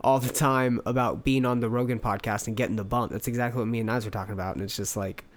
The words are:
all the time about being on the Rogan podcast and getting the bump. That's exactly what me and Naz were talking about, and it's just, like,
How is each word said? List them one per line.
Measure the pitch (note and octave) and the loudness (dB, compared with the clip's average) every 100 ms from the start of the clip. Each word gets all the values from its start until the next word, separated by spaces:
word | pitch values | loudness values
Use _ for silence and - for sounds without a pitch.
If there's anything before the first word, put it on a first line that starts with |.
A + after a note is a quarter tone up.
all | - C3+ | 4 4
the | B2+ | 2
time | - C#3+ C3 B2+ A#2+ - | 2 4 4 4 2 0
about | B2 A#2+ E2 | 0 0 0
being | C#3 C3+ B2+ | 2 2 4
on | B2 | 2
the | A#2 | 2
Rogan | A#2+ B2 A#2+ | 0 0 0
podcast | A#2+ G2+ - G#2 - | 0 -2 -2 -2 -2
and | A2 | -2
getting | B2 A2 | 0 -2
the | |
bump. | G2 A#2+ A2+ | -2 0 0
That's | - - | -2 -4
exactly | A#2+ A#2+ B2 | -2 0 0
what | A2+ | -2
me | A#2 | 0
and | A2 | 0
Naz | A#2+ A2 | 0 -2
were | |
talking | G#2+ F#2+ | -6 -6
about, | G2 F#2 - | -4 -4 -4
and | G2 | -4
it's | - | -4
just, | G2+ - | -4 -4
like, | F#2+ - - | -4 -6 -14